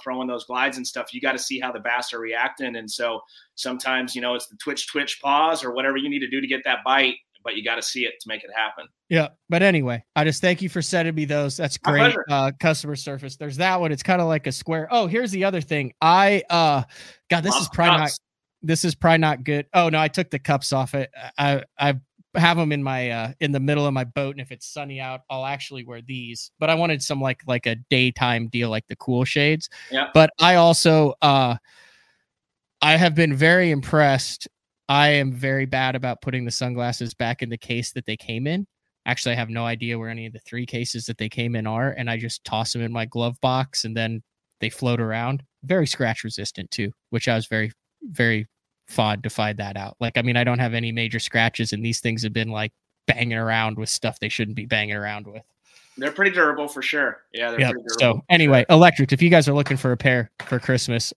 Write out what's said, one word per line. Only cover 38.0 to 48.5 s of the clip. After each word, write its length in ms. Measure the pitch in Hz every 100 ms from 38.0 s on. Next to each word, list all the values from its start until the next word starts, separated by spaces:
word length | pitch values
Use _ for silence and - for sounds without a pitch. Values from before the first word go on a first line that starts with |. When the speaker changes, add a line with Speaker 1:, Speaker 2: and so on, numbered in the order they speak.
| -
Speaker 2:
they 100 | 110
came 300 | - 113 139
in. 200 | 180 196 _ _ _ -
Actually, 260 | 123 123
I 40 | 120
have 140 | 113
no 140 | 117
idea 340 | 117 113 117 117
where 100 | 113
any 180 | 113 113
of 60 |
the 60 | 117
three 280 | - 120 123
cases 400 | 117 120 113 113
that 120 | 113
they 100 | 110
came 280 | - 117 117
in 100 | 107
are, 240 | 113 135
and 200 | - 120
I 60 | 113
just 280 | 117 -
toss 320 | - 110 110 120
'em 60 |
in 100 | 117
my 140 | 117 113
glove 340 | 117 120 123
box, 440 | 131 127 131 -
and 120 | 110 113
then 260 | 113 113 - _ _ -
they 80 | 110
float 300 | - 123 120
around. 420 | 113 113 120 135 - _
Very 220 | 135 185 147
scratch 360 | - 120 110
resistant 480 | 110 - 101 - 87
too, 220 | - 101 - -
which 180 | 113 -
I 60 |
was 120 | 113 107
very, 260 | 110 110 - _ _
very 440 | 277 156 117 110 107